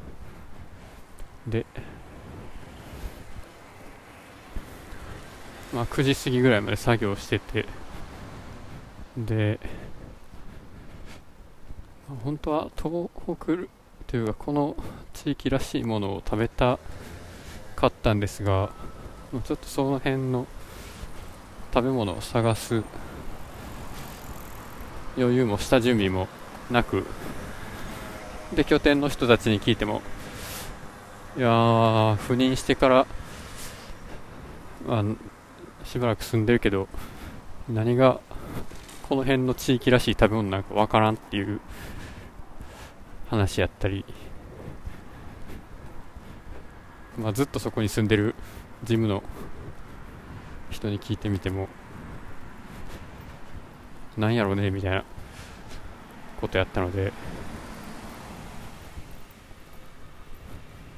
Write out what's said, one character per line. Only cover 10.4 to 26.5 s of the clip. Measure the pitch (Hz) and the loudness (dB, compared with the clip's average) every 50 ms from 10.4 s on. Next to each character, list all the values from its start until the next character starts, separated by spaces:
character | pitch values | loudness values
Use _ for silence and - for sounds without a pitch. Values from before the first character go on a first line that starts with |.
| - - - - - - - - - - - - - - - - - - - - - - - - - - - - - - - - - - | -12 -10 -12 -12 -14 -14 -16 -14 -14 -14 -14 -12 -12 -12 -12 -14 -16 -16 -18 -18 -18 -18 -16 -14 -12 -10 -10 -10 -12 -14 -16 -18 -14 -12
ま | 139 | -10
あ、 | 117 110 | -6 -2
本 | 143 151 147 | -4 -2 -2
当 | - 160 | 0 0
は | 147 160 - - - | 0 0 0 -2 -4
東 | - - 156 165 175 175 - - | -2 -2 0 0 0 -2 -4 -6
北 | - - - 170 - - - 160 180 - - - - - - - - - | -6 -4 -4 -4 -2 0 0 0 0 0 -8 -12 -20 -20 -20 -18 -14 -6
と | - - | -2 0
い | 120 | 0
う | 113 | 2
か | 107 101 | 0 0
こ | - - 151 | -2 -2 0
の | 147 147 143 156 - - - 101 - - - - | 2 4 4 2 0 -4 -6 -6 -8 -10 -14 -14
地 | - - - 151 | -12 -4 -2 -2
域 | 139 - - 131 | -2 0 0 2
ら | 131 165 | 2 2
し | - - - 139 | 2 2 0 0
い | 120 | 0
も | 113 110 107 | 2 2 2
の | 101 98 | 2 0
を | 98 95 - | -2 -2 -2
食 | - 110 107 | 0 2 2
べ | 117 113 | 2 2
た | - - 135 123 131 - - - - - - - - - - - - - - - - - - - - | 4 4 6 6 6 2 -2 -10 -10 -10 -10 -12 -12 -12 -12 -14 -14 -14 -14 -12 -12 -12 -10 -6 0
か | - 143 123 | 4 4 4
っ | - - | 4 6
た | - 120 104 | 4 4 4
ん | 101 | 4
で | 101 | 2
す | 98 - - | 0 -2 0
が、 | 98 101 95 95 101 - - - - - - - - - - - - - | 2 4 4 4 4 0 -2 -8 -10 -10 -10 -10 -12 -14 -14 -14 -12 -6
ま | - 120 | -6 -4
あ、 | |
ち | - - | -2 -2
ょ | 156 | -2
っ | - | -4
と | - | -4
そ | - - 147 135 135 | -4 0 2 2 2
の | 139 131 | 2 2
辺 | - 143 135 135 131 127 | 2 2 2 2 2 2
の | 127 123 131 - - - - - - - - - - - - - - - - - - - - - - - - - | 0 0 0 -2 -8 -12 -12 -12 -12 -12 -12 -12 -10 -10 -10 -8 -8 -10 -10 -10 -12 -14 -14 -16 -12 -12 -6 2
食 | - 127 120 | 2 4 4
べ | 135 | 4
物 | 131 123 107 95 | 2 2 2 0
を | 87 110 | 0 -2
探 | - - - 120 113 117 113 | -4 0 0 2 4 4 2
す | - - - 120 110 104 - - - - - - - - - - - - - - - - - - - - - - - - - - - - - - - - - - - - - - - - - - - - - - | 2 0 0 0 0 0 -2 -8 -10 -10 -10 -10 -8 -8 -8 -8 -8 -10 -12 -10 -12 -12 -10 -10 -10 -10 -10 -8 -10 -10 -10 -12 -12 -12 -12 -12 -12 -12 -12 -12 -12 -12 -12 -12 -12 -12 -10 -10 -8 -8 -4 2
余 | - 127 123 123 | 4 6 6 8
裕 | 127 127 | 6 6
も | 110 101 | 6 4
下 | - - - 135 127 | 2 4 6 6 8
準 | 113 123 123 | 8 8 6
備 | 107 98 95 | 8 6 4
も | 92 92 95 - - - - - | 4 2 0 -2 -4 -12 -14 -12